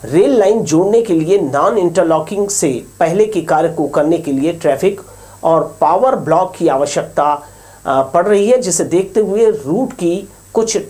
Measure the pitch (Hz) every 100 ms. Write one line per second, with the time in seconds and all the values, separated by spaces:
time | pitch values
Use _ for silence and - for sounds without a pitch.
0 | 110 156 262 254 196 226 160 156 196 226
1 | 220 165 160 196 147 143 180 226 180 175
2 | 165 160 156 202 196 - 156 120 - -
3 | 165 185 214 180 160 156 165 160 139 -
4 | 151 165 151 135 151 170 156 135 185 202
5 | - - - - 165 165 156 - 151 180
6 | 262 240 147 160 185 - 165 135 143 170
7 | - - 147 147 - - - - - 135
8 | - 170 190 202 202 254 185 170 139 170
9 | 190 226 202 202 220 - 131 190 262 -
10 | 170 180 196 - - 226 226 190